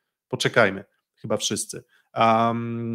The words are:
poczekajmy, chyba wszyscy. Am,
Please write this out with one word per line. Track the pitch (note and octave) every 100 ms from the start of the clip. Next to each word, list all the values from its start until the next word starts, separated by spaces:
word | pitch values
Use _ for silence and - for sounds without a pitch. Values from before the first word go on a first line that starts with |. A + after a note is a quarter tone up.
| _ _ _
poczekajmy, | - - B2 G2+ G2 - _ _
chyba | _ A2 G#2
wszyscy. | - G#2 - - - _ _
Am, | A#2 A2+ A2 A#2 A#2 A#2 A#2 A#2